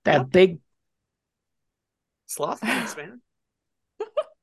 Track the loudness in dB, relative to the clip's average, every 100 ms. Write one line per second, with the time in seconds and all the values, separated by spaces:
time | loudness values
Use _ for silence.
0 | 0 2 4 6 6 2 _ _ _ _
1 | _ _ _ _ _ _ _ _ _ _
2 | _ _ -16 -8 -8 -6 -6 -4 -6 -12
3 | -16 -20 _ _ _ _ _ _ _ -14
4 | -10 -8 -10 _